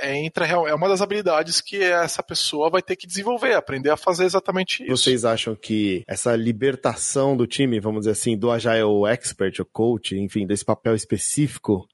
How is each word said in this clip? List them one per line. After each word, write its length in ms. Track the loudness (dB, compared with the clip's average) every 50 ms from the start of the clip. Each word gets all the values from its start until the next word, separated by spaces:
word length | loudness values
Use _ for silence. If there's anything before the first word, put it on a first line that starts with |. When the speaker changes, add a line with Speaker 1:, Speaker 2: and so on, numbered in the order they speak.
Speaker 1:
é, 140 | -2 -4 -4 -4
entra 260 | -4 -4 -2 -2 0
real-, 240 | 2 2 2 2 0
é 60 | 0
uma 140 | 0 2 2
das 120 | 2 2
habilidades 600 | 0 -2 -2 -2 0 2 2 2 2 0 -2 -4
que 200 | -4 -4 -2 0
essa 400 | 2 2 2 2 0 0 -2 -6
pessoa 480 | -6 -6 -4 -4 -4 -2 0 0 0 2
vai 120 | 2 0
ter 160 | 0 -2 -6 -6
que 100 | -8 -10
desenvolver, 460 | -10 -6 -4 -4 -2 0 2 2 2
aprender 360 | 2 0 -2 -4 -2 0 0
a 60 | 0
fazer 300 | 2 2 0 2 2 2
exatamente 580 | 2 2 0 0 0 -2 -2 -2 -4 -4 -6 -4
isso. 140 | -2 0 2
Speaker 2:
Vocês 260 | 4 4 4 4 2
acham 320 | 2 0 0 -2 -4 -6
que 480 | -6 -6 -4 -2 0 0 0 0 -2 -4
essa 300 | -6 -8 -4 0 0 0
libertação 1000 | 2 2 0 0 0 0 0 0 0 -2 -2 -2 -2 -4 -2 0 2 2 2 2 2
do 100 | 0 0
time, 320 | 0 0 0 2 0 0
vamos 220 | 0 -2 -2 0
dizer 100 | 0 0
assim, 260 | 0 0 0 -2 0 0
do 140 | 2 0
agile 540 | 0 2 2 2 2 4 4 4 4 4 4 2
expert, 520 | 2 0 -2 -6 -4 -2 -2 -2 -2 -4
o 40 | -8
coach, 480 | -6 -4 0 0 0 0 0 -2 -4 -4 -4
enfim, 280 | -4 -4 -2 -2 -2
desse 200 | 0 -2 -2 0
papel 280 | -2 -2 0 0 0 0
específico, 960 | 0 0 -2 -4 -4 -2 -2 -2 0 0 -2 -2 -4 -2 0 0 0 -2 _